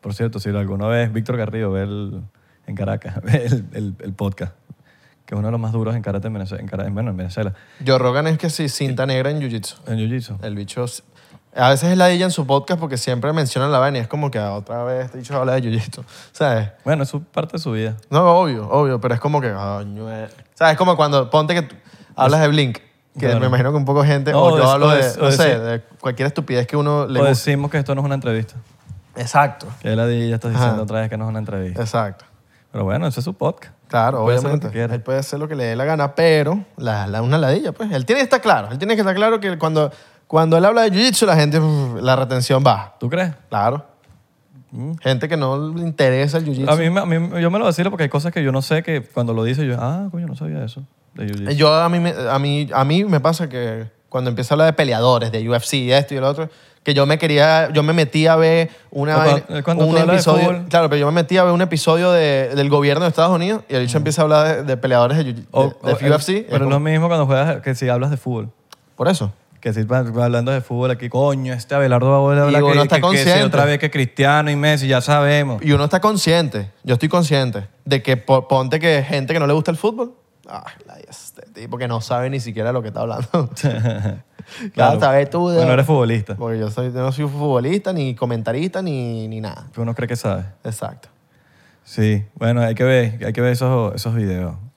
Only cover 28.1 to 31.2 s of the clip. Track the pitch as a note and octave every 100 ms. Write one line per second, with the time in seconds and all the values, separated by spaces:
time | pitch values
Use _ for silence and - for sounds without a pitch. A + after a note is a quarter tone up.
28.1 | C#3 B2+ A2 A2 - - _ - - _
29.1 | - A#2+ D3 C#3+ C#3+ - A#2 - A2 A#2
30.1 | A#2+ A#2 A2+ A#2 A#2 B2 A2 G#2+ A2 A2
31.1 | A2